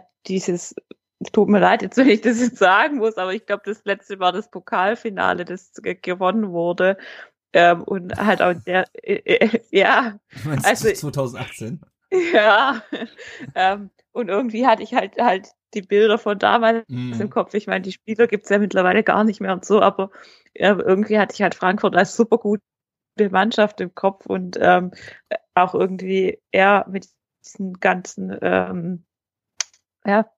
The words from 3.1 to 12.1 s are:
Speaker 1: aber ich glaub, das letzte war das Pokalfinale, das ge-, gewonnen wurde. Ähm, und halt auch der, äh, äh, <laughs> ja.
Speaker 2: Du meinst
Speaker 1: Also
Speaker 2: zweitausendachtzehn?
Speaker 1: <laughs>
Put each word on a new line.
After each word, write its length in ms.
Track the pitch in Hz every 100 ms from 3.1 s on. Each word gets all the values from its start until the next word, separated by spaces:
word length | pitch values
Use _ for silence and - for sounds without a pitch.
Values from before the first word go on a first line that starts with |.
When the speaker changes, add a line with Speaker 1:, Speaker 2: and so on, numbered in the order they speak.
| 214
Speaker 1:
aber 160 | 185
ich 120 | 214 -
glaub, 180 | 202
das 200 | 196 214
letzte 360 | 202 196 - 196
war 120 | 180
das 180 | 180 -
Pokalfinale, 920 | 180 - 196 190 233 226 185 185 175
das 300 | 175 180 _ -
ge-, 140 | 185 180
gewonnen 500 | 180 180 185 220 202
wurde. 460 | 170 175 175 185 190 - - - _ _
Ähm, 320 | 165 175 175
und 320 | - 196 180 -
halt 260 | 208 185
auch 120 | 180 175 -
der, 200 | 185 -
äh, 220 | - - 208 -
äh, 340 | 185 220 220 -
<laughs> 60 |
ja. 460 | 196 190 254 240 208 _ -
Speaker 2:
Du 60 | 151
meinst 160 | 143 185
Speaker 1:
Also 240 | 247 220
Speaker 2:
zweitausendachtzehn? 880 | 196 147 143 127 123 - - 113 160 _
Speaker 1:
<laughs> 60 | _ -